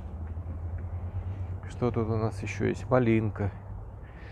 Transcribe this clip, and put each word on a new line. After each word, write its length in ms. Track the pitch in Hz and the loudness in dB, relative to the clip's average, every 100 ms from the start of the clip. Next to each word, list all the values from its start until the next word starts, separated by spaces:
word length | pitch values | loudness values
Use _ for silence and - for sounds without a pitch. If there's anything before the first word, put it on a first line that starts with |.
| - - - - - - - - - - - - - - - - - | -8 -6 -6 -6 -4 -4 -4 -4 -4 -4 -2 -2 -2 -4 -4 -4 -6
Что 200 | - 123 | 0 2
тут 180 | 113 110 | 2 2
у 60 | 110 | 2
нас 260 | 110 - | 2 0
ещё 240 | 104 - 107 | -4 2 2
есть? 240 | 98 - | 2 4
Малинка. 600 | 127 117 113 110 - 101 - - - - - - - - | 6 8 6 4 2 -2 -2 -8 -8 -10 -10 -12 -12 -10